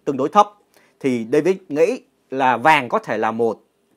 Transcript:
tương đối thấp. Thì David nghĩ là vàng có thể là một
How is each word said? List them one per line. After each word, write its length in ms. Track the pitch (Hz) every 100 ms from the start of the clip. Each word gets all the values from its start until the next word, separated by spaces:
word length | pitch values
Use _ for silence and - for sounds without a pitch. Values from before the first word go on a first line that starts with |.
tương 120 | - 135
đối 120 | 143
thấp. 180 | 208 208 - _ _ _ _
Thì 260 | 139 123 113
David 240 | 147 160 190 -
nghĩ 340 | 143 170 254 - _ _
là 260 | 135 131 117
vàng 320 | 156 151 123
có 100 | -
thể 200 | - 110
là 120 | 110
một 300 | 113 117 104 _ _ _